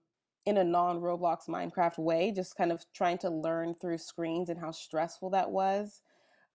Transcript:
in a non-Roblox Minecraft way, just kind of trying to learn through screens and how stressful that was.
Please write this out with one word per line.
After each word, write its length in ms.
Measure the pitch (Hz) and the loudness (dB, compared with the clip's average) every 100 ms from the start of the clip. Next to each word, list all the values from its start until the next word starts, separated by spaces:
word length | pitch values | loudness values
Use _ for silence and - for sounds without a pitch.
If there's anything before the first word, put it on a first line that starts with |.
| _ _ _ _ - | _ _ _ _ 2
in 120 | 208 | 4
a 60 | |
non-Roblox 840 | 180 175 175 175 175 175 175 170 - | 6 4 4 2 -2 0 0 0 -2
Minecraft 520 | 175 175 - 170 165 | -4 -2 0 0 2
way, 320 | 160 165 190 | 2 2 2
just 240 | 190 180 - | 0 -4 0
kind 160 | 175 | 0
of 120 | 170 - | 0 -6
trying 260 | - 180 170 | -2 0 0
to 100 | 185 | -2
learn 460 | 160 160 165 165 170 | -2 -2 -2 -2 -4
through 240 | 180 165 | -4 -6
screens 500 | - - 165 170 170 | -6 -6 -4 -2 -4
and 100 | 170 | -6
how 120 | 160 | -8
stressful 580 | 160 - 156 165 - 185 | -10 -4 -2 -2 -4 -2
that 220 | 190 - | 0 2
was. 500 | 190 190 196 208 - _ _ _ _ _ | 2 2 0 -2 -12 _ _ _ _ _